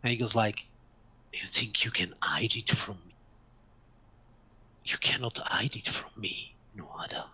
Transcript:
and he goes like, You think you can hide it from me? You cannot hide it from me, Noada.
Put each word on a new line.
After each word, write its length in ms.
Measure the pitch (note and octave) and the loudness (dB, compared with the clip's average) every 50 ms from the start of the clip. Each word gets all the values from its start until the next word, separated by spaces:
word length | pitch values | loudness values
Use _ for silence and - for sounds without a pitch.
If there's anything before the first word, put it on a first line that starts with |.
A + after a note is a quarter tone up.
| - | 2
and 80 | A#2+ | 2
he 60 | A#2+ | 2
goes 180 | A2 A#2+ A2 - | 4 2 4 4
like, 300 | A#2 A2 G#2+ G#2 - - - - - - - - - - - - - - - - | 4 4 4 2 -2 -8 -12 -18 -20 -20 -20 -20 -20 -20 -20 -20 -20 -20 -12 -8
You 140 | - - | -8 -8
think 360 | - - - B2 A2 - - - | -2 0 0 0 2 2 2 2
you 80 | A#2 | 2
can 220 | - - F#2+ F2 - - | 2 0 0 0 0 -2
hide 340 | - - - - - A2+ - | 0 2 2 2 2 2 2
it 160 | A2+ A2 - | 0 2 2
from 260 | - - - - G#2 F#2 - | 2 2 2 -4 -6 -10 -12
me? 100 | - - - - - - - - - - - - - - - - - - - - - - - - - - - - - - - - - - - - | -20 -20 -20 -20 -20 -20 -20 -20 -20 -20 -20 -20 -20 -20 -20 -20 -20 -20 -20 -20 -20 -20 -20 -20 -20 -20 -20 -20 -20 -20 -20 -20 -20 -20 -12 -4
You 120 | - - | -4 -4
cannot 400 | - - - - - B2 A#2 - | 2 2 2 2 2 0 -2 -2
hide 380 | - - - - - A2 C3+ - | -2 -2 0 0 2 2 0 -2
it 120 | A2+ - | -2 -6
from 240 | - - - - - - | -4 -4 -4 -6 -8 -10
me, 400 | - G#2+ F#2+ - - - - - - - - - | -6 -6 -6 -4 -6 -8 -12 -14 -20 -20 -18 -14
Noada. 500 | G#2 - - - - - - - - - - | -14 -12 -10 -8 -8 -6 -6 -6 -6 -8 -8